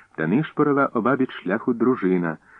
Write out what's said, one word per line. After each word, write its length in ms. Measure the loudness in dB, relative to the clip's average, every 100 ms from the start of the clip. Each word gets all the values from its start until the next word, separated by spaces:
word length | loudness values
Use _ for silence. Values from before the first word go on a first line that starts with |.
| -18 -6
та 120 | 0
нишпорила 580 | 0 0 0 0 2 0
обабіч 460 | 0 0 0 -2
шляху 420 | -4 -4 -4 -2
дружина, 640 | 0 2 2 2 0 0 -6 _ -20